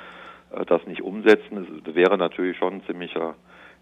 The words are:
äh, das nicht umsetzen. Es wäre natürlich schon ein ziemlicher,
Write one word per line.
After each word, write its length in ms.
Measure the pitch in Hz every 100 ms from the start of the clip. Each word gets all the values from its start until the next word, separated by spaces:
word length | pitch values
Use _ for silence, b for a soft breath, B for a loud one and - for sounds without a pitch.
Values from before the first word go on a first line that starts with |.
| B B B B _
äh, 140 | - -
das 220 | 85 -
nicht 160 | 82
umsetzen. 760 | 90 107 107 104 - 104 87 78 76
Es 80 |
wäre 240 | 80 92 98
natürlich 400 | 85 - 92 85
schon 180 | 90 95
ein 80 | -
ziemlicher, 480 | 87 87 82 82 80 B B B B